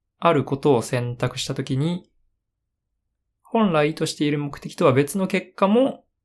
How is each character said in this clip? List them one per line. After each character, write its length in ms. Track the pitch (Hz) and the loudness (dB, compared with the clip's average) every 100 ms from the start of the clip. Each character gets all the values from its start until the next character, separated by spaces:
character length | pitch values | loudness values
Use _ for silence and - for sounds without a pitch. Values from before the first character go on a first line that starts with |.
| _ - | _ -2
あ 140 | 170 | 2
る 120 | 147 | 2
こ 120 | 131 139 | 0 0
と 200 | 147 120 | 2 2
を 60 | |
選 340 | 110 123 120 123 | 0 -4 -4 -4
択 220 | 127 - | -6 -4
し 80 | - | -8
た 80 | |
と 100 | 135 | -8
き 120 | 139 131 | -6 -4
に、 320 | 156 175 - _ _ _ _ _ _ _ _ _ _ _ _ _ | -2 -4 -10 _ _ _ _ _ _ _ _ _ _ _ _ _
本 300 | _ 226 208 | _ 2 2
来 180 | 156 151 | 4 2
意 40 | |
図 120 | 156 156 | 0 -4
し 80 | |
て 100 | - | -2
い 60 | 147 | -2
る 80 | 147 | 0
目 180 | 147 - | -4 -8
的 200 | 165 - | -10 2
と 100 | 170 | 4
は 60 | |
別 260 | 135 143 196 | 4 2 0
の 80 | 190 | -2
結 260 | 185 - - | -2 -6 -2
果 100 | 196 | 2
も 380 | 226 269 - _ _ | 2 2 -2 _ _